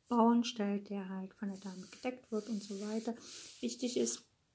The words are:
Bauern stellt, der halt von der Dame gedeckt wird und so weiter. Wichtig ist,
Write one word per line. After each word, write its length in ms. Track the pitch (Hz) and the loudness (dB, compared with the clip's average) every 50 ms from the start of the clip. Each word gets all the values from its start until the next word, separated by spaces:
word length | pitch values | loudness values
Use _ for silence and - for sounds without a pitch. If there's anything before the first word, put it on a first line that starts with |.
| _ - | _ 2
Bauern 340 | 247 233 226 233 240 233 240 | 6 6 8 8 8 6 4
stellt, 460 | - - 226 202 202 202 202 202 - | 2 0 -2 0 0 0 0 -2 -4
der 220 | 202 202 190 190 | -6 -6 -4 -4
halt 240 | 190 190 190 190 - | -6 -6 -6 -8 -8
von 140 | - 214 202 | -8 -6 -6
der 100 | 190 190 | -6 -6
Dame 280 | - 196 185 185 185 - | -8 -10 -10 -10 -12 -14
gedeckt 420 | - - - 254 254 254 - - 220 | -12 -8 -6 -6 -6 -6 -6 -4 -2
wird 160 | 214 208 - | -2 -2 -2
und 140 | 226 202 196 | -4 -4 -4
so 180 | - 208 196 | -4 -6 -4
weiter. 340 | 208 208 214 226 226 233 233 - - - - - - - - - | -4 -2 -2 -2 0 -2 -2 -4 -6 -14 -12 -12 -12 -12 -8 -6
Wichtig 380 | - 233 - - - 240 - - | -4 -4 -4 -2 -2 0 2 2
ist, 260 | 123 - - - - _ _ _ _ _ | 2 2 2 -2 -6 _ _ _ _ _